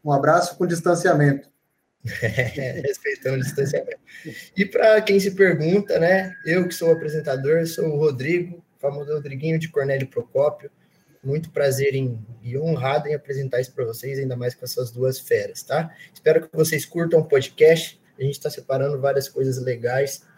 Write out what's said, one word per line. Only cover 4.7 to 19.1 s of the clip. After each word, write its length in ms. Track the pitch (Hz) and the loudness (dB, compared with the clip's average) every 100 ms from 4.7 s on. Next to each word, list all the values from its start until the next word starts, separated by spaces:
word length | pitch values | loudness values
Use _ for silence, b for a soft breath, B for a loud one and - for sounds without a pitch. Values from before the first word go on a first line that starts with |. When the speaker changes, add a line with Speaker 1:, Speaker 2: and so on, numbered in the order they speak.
| - 220 214 | 4 6 6
Speaker 2:
quem 180 | 214 196 | 4 2
se 120 | 190 | 2
pergunta, 680 | 190 190 151 156 196 196 170 | 4 4 4 2 2 2 0
né, 340 | 170 190 190 - 151 | 4 2 0 -8 -2
eu 220 | 180 175 | 0 0
que 60 | |
sou 160 | - 165 | 0 2
o 20 | |
apresentador, 720 | 165 156 156 147 135 139 165 165 | 2 0 -4 -4 -2 2 2 0
sou 180 | - 160 | -2 -2
o 120 | 147 | 2
Rodrigo, 680 | 156 127 139 175 175 - _ _ | 0 0 -2 -2 -4 -12 _ _
famoso 340 | 139 143 147 | -6 -4 -6
Rodriguinho 460 | 151 139 135 160 160 | -6 -6 -6 -2 -2
de 100 | 160 | -2
Cornélio 380 | 147 139 135 131 | -2 0 -2 -2
Procópio. 640 | 120 - 135 147 147 143 _ _ _ _ _ | -6 -4 0 0 0 -16 _ _ _ _ _
Muito 280 | 135 151 160 | -4 -4 -4
prazer 420 | 156 143 131 135 | 0 0 2 0
em, 320 | 135 131 113 107 117 | 0 -4 -6 -12 -14
e 160 | 120 131 | -8 -4
honrado 500 | 165 143 131 147 147 | -2 -2 -2 -4 -4
em 60 | |
apresentar 460 | 147 - 139 131 123 | -6 -6 -6 -2 -4
isso 140 | 127 | -4
pra 120 | - 117 | -6 -6
vocês, 320 | 113 135 135 | -6 -8 -6
ainda 180 | 131 123 | -6 -4
mais 200 | 123 - | -6 -6
com 100 | 123 | -8
essas 240 | - 123 | -6 -6
duas 300 | 123 131 131 | -2 -2 -2
feras, 420 | - 113 101 - | 0 0 0 -10
tá? 300 | - 143 165 B B | -4 -4 -4 B B
Espero 300 | - 156 160 | -2 2 2
que 140 | 160 160 | 0 0
vocês 300 | 160 147 - | 0 0 -4
curtam 340 | 170 165 165 | -4 2 2
o 60 | 160 | 4
podcast. 760 | 139 131 - 156 160 - - _ - | 2 0 6 6 6 0 -14 _ -6
A 60 | |
gente 160 | 135 139 | -6 -4
tá 100 | 147 | -8
separando 500 | - - 135 139 139 | -10 -4 -2 0 0
várias 280 | 139 | 0